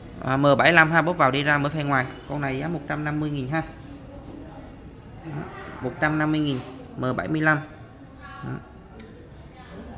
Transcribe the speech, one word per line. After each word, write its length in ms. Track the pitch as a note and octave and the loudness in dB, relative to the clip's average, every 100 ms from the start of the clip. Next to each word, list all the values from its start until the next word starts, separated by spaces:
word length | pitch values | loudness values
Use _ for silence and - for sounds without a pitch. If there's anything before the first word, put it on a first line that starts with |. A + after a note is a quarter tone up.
| - - | -16 -10
À, 120 | - C3+ | -2 4
M 100 | C#3+ C3 | 6 8
bảy 140 | C3 | 8
lăm 180 | E3+ D#3+ | 8 8
ha, 120 | E3 | 6
bóp 100 | D#3 | 4
vào 180 | E3+ C3+ | 4 4
đi 120 | C3+ | 4
ra, 160 | C#3+ D3 | 4 4
mở 100 | C#3+ | 2
phe 160 | D#3 | 0
ngoài. 220 | C#3+ C3+ B2+ - - | 2 2 0 -4 -8
Con 120 | D3 | -6
này 180 | C#3 C3 | -4 -4
giá 100 | D#3 | -4
một 120 | E3 - | -4 -4
trăm 160 | D3+ | -4
năm 160 | D3+ D3+ | -2 -2
mươi 100 | D3+ | -2
nghìn 180 | D3 B2+ | -4 -2
ha. 140 | D#3+ D3+ - - - - - - - - - - - - - - - | -2 -4 -10 -16 -16 -16 -16 -14 -14 -14 -16 -16 -16 -18 -18 -18 -16
Đó, 180 | E3 C#3+ - - - - | -10 -10 -10 -12 -14 -8
một 120 | B2+ - | -6 -2
trăm 180 | D3+ D3+ | 0 2
năm 140 | D3+ | 2
mươi 80 | D#3 | 2
nghìn, 180 | D3+ C3 - - - - | 2 0 -4 -12 -14 -4
M 200 | B2+ B2 | -2 -2
bảy 120 | F2+ | 0
mươi 120 | D#3 | 0
lăm. 180 | D#3 D3+ D3 - - - - - - - | 2 2 0 -14 -18 -20 -20 -18 -16 -12
Đó. 100 | C3 B2+ - - - - - - - - - - - - - | -8 -10 -10 -20 -20 -18 -18 -18 -18 -18 -18 -18 -18 -16 -14